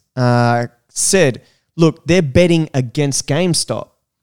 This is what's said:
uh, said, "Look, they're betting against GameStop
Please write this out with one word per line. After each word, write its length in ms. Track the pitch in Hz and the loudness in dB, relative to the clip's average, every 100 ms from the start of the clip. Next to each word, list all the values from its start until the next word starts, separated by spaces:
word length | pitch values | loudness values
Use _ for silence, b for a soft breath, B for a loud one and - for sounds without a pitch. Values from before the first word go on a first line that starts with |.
| _ 127 | _ -2
uh, 520 | 123 120 120 120 120 _ _ | 0 2 0 -2 -4 _ _
said, 540 | - - 190 143 113 - _ _ - | -8 -2 0 0 -2 -10 _ _ 0
"Look, 300 | 165 147 139 | 0 0 0
they're 160 | 180 | 0
betting 480 | 147 175 175 165 156 | 2 2 4 2 -2
against 540 | 131 123 147 143 131 - | -4 -4 -4 -4 -4 -4
GameStop 640 | 143 180 156 - 110 - _ _ _ | -2 -2 -2 -4 -8 -12 _ _ _